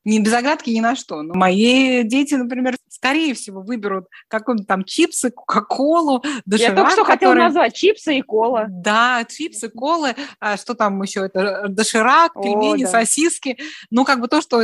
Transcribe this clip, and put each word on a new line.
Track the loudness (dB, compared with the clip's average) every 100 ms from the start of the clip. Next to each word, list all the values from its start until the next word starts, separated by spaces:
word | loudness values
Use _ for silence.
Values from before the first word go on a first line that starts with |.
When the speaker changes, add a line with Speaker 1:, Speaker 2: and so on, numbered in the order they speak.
| 0
Speaker 1:
Ни | 2
без | 2
оглядки | 2 0 -2 -2
ни | -2
на | 0 -2
что. | -6 -10
Но | -6
мои | 0 2 4 4 4 4 0
дети, | 0 0 0 -2
например, | -2 -4 -4 -4 _
скорее | -6 -2 0 -2
всего, | -4 -10 -14
выберут | -10 -8 -6 -6 -8 -20 -8
какие-нибудь | -6 -2 -4 -2
там | -4
чипсы, | -2 -2 -2 0 -4
кока-колу, | -4 -4 -2 -2 0 2 2 2 0 -2 -8 -2
Speaker 2:
Я |
Speaker 1:
доширак, | 0 2 4
Speaker 2:
только | 4
что | 4 2
хотела | 4 4
Speaker 1:
который | 4 4
Speaker 2:
назвать: | 4 0
чипсы | 2 0 0 0 -2
и |
кола. | 0 0 0 0 -4
Speaker 1:
Да, | -6 0 2 2 0 -4
чипсы, | -8 -10 -10 -12
колы, | -6 -2 0 -2 -4 -10 -8
а | -6 -4
что | -6 -2
там | -2 -2
еще? | -6 -4 -4
Это, | -2
э, | -2 -4 -4
доширак, | -2 0 2 4 4 2 0
Speaker 2:
О, |
Speaker 1:
пельмени, | -2 0 0 0
Speaker 2:
да. | 0
Speaker 1:
сосиски. | 0 0 0 -2 -2 -8 -8 -12 -16 -2
Ну, | 0 2
как | 0
бы | 0
то, | -2
что | 0 2